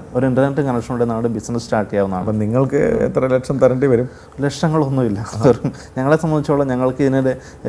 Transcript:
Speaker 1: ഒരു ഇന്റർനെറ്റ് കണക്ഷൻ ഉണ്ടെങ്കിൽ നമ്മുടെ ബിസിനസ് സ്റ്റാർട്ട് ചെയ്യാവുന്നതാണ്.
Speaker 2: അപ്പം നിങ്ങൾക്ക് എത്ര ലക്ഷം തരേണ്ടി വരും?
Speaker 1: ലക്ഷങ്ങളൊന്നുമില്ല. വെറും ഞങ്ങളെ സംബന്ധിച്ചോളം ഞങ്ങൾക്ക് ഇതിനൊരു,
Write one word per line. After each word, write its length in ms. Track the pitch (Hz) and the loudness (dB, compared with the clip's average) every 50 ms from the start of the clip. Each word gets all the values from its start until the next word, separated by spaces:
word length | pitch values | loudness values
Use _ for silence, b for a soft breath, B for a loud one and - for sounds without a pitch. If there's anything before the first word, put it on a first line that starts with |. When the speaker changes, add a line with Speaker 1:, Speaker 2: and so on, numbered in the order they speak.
| - - - | -2 -6 -2
Speaker 1:
ഒരു 120 | 127 127 | 0 0
ഇന്റർനെറ്റ് 360 | 131 127 127 135 139 139 151 | 2 2 2 2 2 0 -2
കണക്ഷൻ 320 | 143 139 123 120 117 - 127 | -2 0 -2 -4 -4 -4 -2
ഉണ്ടെങ്കിൽ 200 | 120 120 117 117 | -2 0 0 0
നമ്മുടെ 200 | 113 117 117 113 | -2 -2 -2 -2
ബിസിനസ് 300 | 104 101 - 120 117 113 | -4 -6 -4 -6 -6 -4
സ്റ്റാർട്ട് 280 | - - 110 104 - | -2 -2 -2 -2 0
ചെയ്യാവുന്നതാണ്. 340 | - 101 98 95 95 92 92 | 0 0 0 0 -2 -4 -2
Speaker 2:
അപ്പം 140 | 107 107 107 | -2 -2 -2
നിങ്ങൾക്ക് 360 | 107 104 113 127 135 131 139 | -2 0 0 0 0 2 0
എത്ര 520 | 143 - - 156 - - - - 139 127 | 0 0 2 0 0 0 0 0 0 0
ലക്ഷം 320 | 131 127 131 127 - 147 135 | 0 0 0 0 -2 0 2
തരേണ്ടി 280 | 135 127 127 127 139 | 4 2 4 2 2
വരും? 220 | 139 127 113 127 127 B B B B B - | 2 4 2 2 -2 B B B B B -4
Speaker 1:
ലക്ഷങ്ങളൊന്നുമില്ല. 840 | 135 143 135 - - 165 156 160 151 135 135 135 127 113 101 98 113 - - 107 110 | -4 -4 -2 0 0 2 2 2 2 2 0 0 0 0 0 -2 -6 -8 -8 2 4
വെറും 280 | - - - - 139 B B B B B | 4 4 4 0 -6 B B B B B
ഞങ്ങളെ 240 | 131 131 135 156 156 | -2 2 2 2 2
സംബന്ധിച്ചോളം 460 | 170 160 156 151 143 - 147 143 143 | 2 0 0 0 0 0 0 0 2
ഞങ്ങൾക്ക് 360 | 135 127 123 127 127 127 131 147 | 0 0 0 0 0 0 2 0
ഇതിനൊരു, 300 | 135 131 135 131 131 127 131 B B B B - | 2 2 2 2 0 -2 -4 B B B B -2